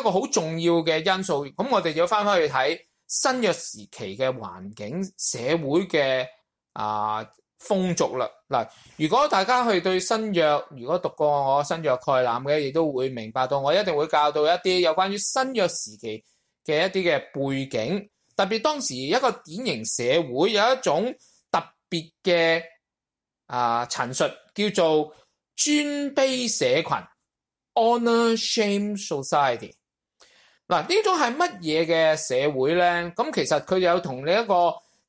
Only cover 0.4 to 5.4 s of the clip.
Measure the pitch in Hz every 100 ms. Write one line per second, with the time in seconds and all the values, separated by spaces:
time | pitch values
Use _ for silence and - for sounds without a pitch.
0.4 | 160 160 170 170 165 160 170 190 190 147
1.4 | 143 - 240 226 170 156 170 214 208 190
2.4 | 151 135 135 170 - _ _ - 277 254
3.4 | 214 160 - 107 101 - 104 101 131 127
4.4 | 101 90 95 104 104 160 190 - - 127